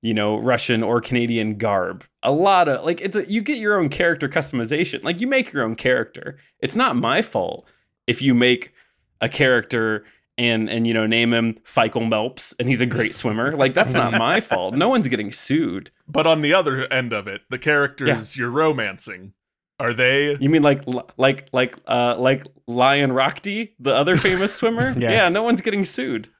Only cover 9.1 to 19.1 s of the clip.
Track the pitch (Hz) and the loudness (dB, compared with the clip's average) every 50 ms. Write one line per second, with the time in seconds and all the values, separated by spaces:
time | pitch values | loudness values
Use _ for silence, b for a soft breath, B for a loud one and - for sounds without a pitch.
9.1 | _ _ - 117 - - 147 131 127 120 107 - - 117 110 110 107 104 b b | _ _ -4 -4 0 2 2 2 2 2 0 -2 -4 -2 0 0 -2 -4 b b
10.1 | b b b b _ - 123 120 117 110 113 - - 117 113 117 113 113 110 110 | b b b b _ -2 0 2 2 2 0 -2 0 0 0 2 2 2 2 2
11.1 | 113 117 117 117 117 117 117 117 113 - _ - - - 117 113 - 120 113 113 | 2 2 4 4 2 2 2 0 -2 -6 _ -4 0 2 2 2 0 -2 -2 0
12.1 | 113 107 110 127 - - - - - - 123 123 135 113 123 123 - 123 113 110 | 0 0 0 -4 -6 -8 -10 -10 -6 -4 -2 -2 0 0 0 -2 0 -2 -2 -2
13.1 | - - - 123 107 110 120 139 156 143 135 131 - 175 202 123 127 170 123 104 | -4 -4 -4 -4 -2 -2 -2 -2 0 0 0 0 2 0 0 2 2 0 0 0
14.1 | - - 226 127 170 226 226 - - 90 90 95 113 135 170 226 262 247 190 131 | 0 0 2 2 0 0 -2 -2 -4 -4 -2 -2 -2 0 2 2 2 2 0 0
15.1 | 123 107 104 104 - - - - 135 156 165 104 87 95 - - _ _ _ - | -2 -4 -4 -6 -8 -10 -4 -2 0 0 0 -2 -4 -8 -10 -12 _ _ _ -6
16.1 | 151 156 160 165 165 156 147 143 160 196 175 151 131 127 131 131 135 131 127 120 | -2 0 4 4 2 4 4 2 2 2 2 2 -2 -2 -4 -2 -2 -2 -2 -2
17.1 | 113 104 98 104 98 104 _ _ 127 127 - 151 151 143 143 139 139 - - 151 | -4 -6 -6 -8 -12 -12 _ _ -12 -4 0 2 2 2 2 0 -2 -4 -2 -2
18.1 | 139 117 107 107 - 131 120 120 123 143 160 156 147 131 110 101 95 - - - | 0 -2 -4 -10 -6 -6 -6 -4 0 2 2 2 2 0 -4 -6 -6 -8 -10 -10